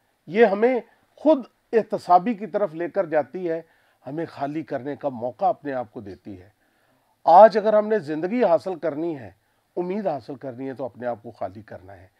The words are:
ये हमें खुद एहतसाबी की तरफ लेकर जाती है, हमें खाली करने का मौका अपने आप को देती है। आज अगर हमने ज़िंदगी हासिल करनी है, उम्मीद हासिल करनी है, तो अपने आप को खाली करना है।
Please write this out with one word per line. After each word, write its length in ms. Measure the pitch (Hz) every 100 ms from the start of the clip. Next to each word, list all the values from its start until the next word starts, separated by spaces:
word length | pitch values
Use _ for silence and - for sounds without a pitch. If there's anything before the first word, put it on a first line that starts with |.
| _ _ -
ये 160 | 185 226
हमें 380 | 202 233 254 - _ _ _
खुद 300 | 294 294 214 _ _
एहतसाबी 640 | 226 - 190 - 175 185 202
की 120 | 202
तरफ 260 | 202 196
लेकर 320 | 160 170 196 175
जाती 400 | 156 139 185 175
है, 200 | 165 160 _ _ _ -
हमें 220 | 151 160
खाली 360 | - 139 151
करने 320 | 147 139 131 135
का 140 | 147
मौका 400 | 123 123 - 190
अपने 220 | 160 143
आप 200 | 131 117
को 100 | 131
देती 340 | 101 90 - 95
है। 180 | 95 _ _ _ _ _ _ _ -
आज 300 | 175 214 208
अगर 180 | 202 214
हमने 240 | 214 220
ज़िंदगी 440 | 147 156 180 247
हासिल 320 | 214 160 - 180
करनी 380 | 165 143 170 147
है, 200 | 104 - _ _ _ -
उम्मीद 300 | 180 202 190
हासिल 280 | 143 - 135
करनी 320 | 135 120 135
है, 60 |
तो 120 | 131 127
अपने 220 | 110 120
आप 140 | 113
को 100 | 120
खाली 300 | 107 98 104
करना 300 | 104 - 92
है। 180 | 95 92 _